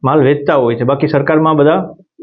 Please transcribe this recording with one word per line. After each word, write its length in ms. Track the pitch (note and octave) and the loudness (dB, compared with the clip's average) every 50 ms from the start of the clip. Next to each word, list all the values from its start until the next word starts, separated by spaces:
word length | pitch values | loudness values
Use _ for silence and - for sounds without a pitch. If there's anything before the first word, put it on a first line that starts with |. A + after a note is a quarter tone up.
| - | -4
માલ 180 | C3 C#3 D#3 C#3 | 0 0 2 2
વેચતા 320 | C3 D3 - - - D#3+ | 2 0 0 0 0 0
હોય 220 | C#3 B2 A#2 A#2 | 0 0 0 -2
છે, 80 | A2+ A#2+ | -2 -2
બાકી 220 | A#2+ C#3 C#3 - | -2 -2 -2 -2
સરકારમાં 500 | D3 D3+ C#3 C#3 C#3 D#3+ D#3 D#3 D#3+ D#3+ | -2 -2 -2 0 0 0 0 0 0 2
બધા 380 | D3+ C#3+ D3 E3 F#3+ F#3 - - - _ _ _ - | 2 2 2 2 0 -2 -6 -12 -20 _ _ _ -20